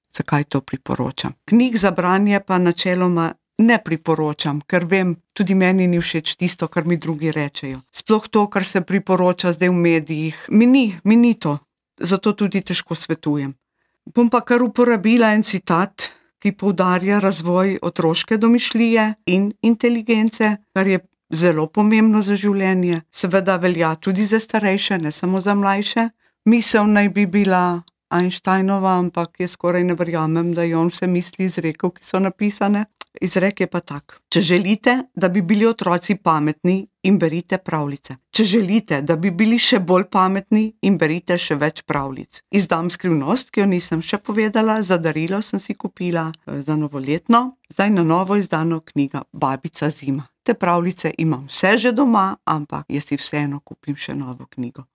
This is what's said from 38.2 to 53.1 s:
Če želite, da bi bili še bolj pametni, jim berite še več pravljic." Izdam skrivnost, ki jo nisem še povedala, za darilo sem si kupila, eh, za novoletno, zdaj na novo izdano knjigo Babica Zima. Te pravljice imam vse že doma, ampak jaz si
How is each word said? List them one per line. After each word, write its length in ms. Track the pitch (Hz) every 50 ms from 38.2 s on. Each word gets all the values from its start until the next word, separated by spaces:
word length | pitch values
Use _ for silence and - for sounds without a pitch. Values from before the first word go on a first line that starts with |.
| _ _ -
Če 120 | - 220
želite, 580 | 185 190 233 196 175 208 226 - - 160 139 143
da 140 | 156 165
bi 140 | 160 180 196
bili 280 | 170 175 220 220 233 233
še 200 | - - 254 202
bolj 260 | 180 170 185 180 196
pametni, 720 | - - 196 185 190 190 196 190 _ 220 214 214 220 - _ -
jim 160 | 196 196 151
berite 400 | 165 151 165 175 - - 180 175
še 160 | - - 156
več 280 | 139 147 151 - - -
pravljic." 600 | - - 143 139 135 135 135 - - - - - _
Izdam 400 | - 202 180 - 180 165 170 180
skrivnost, 600 | - - - 180 165 147 135 151 220 262 - -
ki 100 | - 214
jo 60 | 202
nisem 360 | 202 180 175 170 - 170 160 -
še 160 | - - 202
povedala, 640 | - - 208 220 214 214 202 220 220 220 214 220 208
za 160 | 175 185 170
darilo 440 | 160 160 151 156 165 170 190 208 220
sem 180 | - - 190
si 140 | - - 202
kupila, 580 | - - 185 - - 180 180 170 165 160 160 160 - _
eh, 160 | 147 143 143 135
za 140 | 151 156
novoletno, 800 | 151 151 143 147 139 135 139 151 170 - - 233 233 254 254 - _ _ - -
zdaj 180 | - 196 208
na 120 | 208 175 170
novo 340 | 156 165 180 190 185 202
izdano 440 | 208 185 - 170 156 160 165 165 160
knjigo 420 | - - - 147 139 135 - 139 - - -
Babica 580 | 156 151 131 135 131 - 160 - - 147 151
Zima. 380 | 151 - 143 139 135 143 135 - _ _ _
Te 120 | - 226
pravljice 580 | - 196 175 175 175 175 185 175 - - 156 - -
imam 280 | 160 160 143 127 143
vse 320 | 139 - - 175 190 220 220
že 140 | 214 247 226
doma, 440 | 240 285 240 226 208 190 190 202 - _
ampak 400 | - 160 151 147 - 147 143 143 -
jaz 160 | - 143 -
si 120 | -